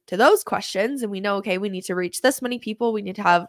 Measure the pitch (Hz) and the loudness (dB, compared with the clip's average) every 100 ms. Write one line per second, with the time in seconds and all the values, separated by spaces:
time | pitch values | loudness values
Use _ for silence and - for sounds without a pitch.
0 | _ 185 262 415 - - - 185 220 277 | _ 4 6 6 2 -4 -4 -2 -2 -2
1 | 220 196 202 202 208 185 208 185 185 180 | -6 -4 -2 -2 -2 -2 -2 -6 -4 -4
2 | 180 - 254 269 247 247 214 214 233 220 | -4 0 0 2 -4 -6 -6 -2 -2 -2
3 | 202 196 190 175 | -6 -2 4 4